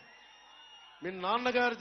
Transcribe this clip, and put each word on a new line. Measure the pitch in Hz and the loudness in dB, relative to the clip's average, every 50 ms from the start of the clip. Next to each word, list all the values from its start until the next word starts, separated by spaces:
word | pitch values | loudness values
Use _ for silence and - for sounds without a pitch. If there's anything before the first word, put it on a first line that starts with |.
| - - - - - - - - - - - - - - - - - - - - 160 | -20 -20 -20 -20 -20 -20 -20 -20 -20 -20 -20 -20 -20 -20 -20 -20 -20 -20 -16 -10 -8
మీ | 180 190 185 180 | -8 -6 -4 -2
నాన్నగారి | 190 220 240 247 247 233 247 247 240 233 226 | 0 0 0 2 2 2 2 2 2 0 0